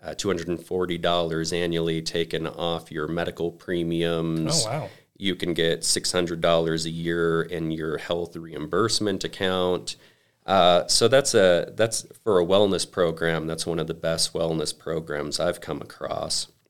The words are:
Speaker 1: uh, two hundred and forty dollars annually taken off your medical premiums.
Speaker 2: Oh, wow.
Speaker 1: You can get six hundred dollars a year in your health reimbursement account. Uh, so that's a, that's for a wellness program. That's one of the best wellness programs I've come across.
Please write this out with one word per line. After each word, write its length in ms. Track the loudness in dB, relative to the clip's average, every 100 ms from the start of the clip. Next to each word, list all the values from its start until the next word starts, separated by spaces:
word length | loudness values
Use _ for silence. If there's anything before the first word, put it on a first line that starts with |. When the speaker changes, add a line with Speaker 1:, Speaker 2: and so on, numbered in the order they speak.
Speaker 1:
uh, 100 | -12
two 140 | -6 -4
hundred 220 | -2 -4
and 140 | -6
forty 340 | -4 -4 -2 -2
dollars 540 | 0 0 0 -2 -2
annually 500 | -2 0 0 0 -2
taken 440 | -2 -2 -2 -4 -6
off 460 | -4 -4 -4 -6
your 160 | -6 -4
medical 440 | -2 -4 -4 -6
premiums. 1120 | -6 -6 -2 -2 0 0 0 -2 -2 0 0 -2
Speaker 2:
Oh, 40 |
wow. 200 | -4 -8 -14 _ -8
Speaker 1:
You 180 | -4 -2
can 180 | -2
get 300 | 0 0 0
six 280 | 0 -2 0
hundred 300 | 0 0 0
dollars 440 | 2 4 2 0 -4
a 40 |
year 500 | -4 -2 0 2 2
in 300 | 0 -4 -4
your 260 | -4 -4 -4
health 380 | -4 -4 -4 -10
reimbursement 880 | -12 -10 -4 0 2 0 0 -2
account. 720 | -4 -2 0 2 2 0 -4 -12 -16 _ _ _ 2
Uh, 420 | 6 8 6 4
so 200 | 4 4
that's 280 | 4 4 6
a, 360 | 6 6 2 0
that's 320 | 0 -2 -8 -6
for 160 | 2 4
a 60 | 6
wellness 440 | 6 6 2 -2
program. 560 | 2 2 2 0 0 -2
That's 220 | -4 -4
one 100 | -2
of 80 | -4
the 60 |
best 400 | -4 -2 0 0
wellness 440 | 0 0 0 -2 -6
programs 640 | -6 -6 -4 -6 -4 -2
I've 220 | -2 -2
come 180 | -6 -8
across. 680 | -10 -12 -8 -6 -4 -4 -6 _ _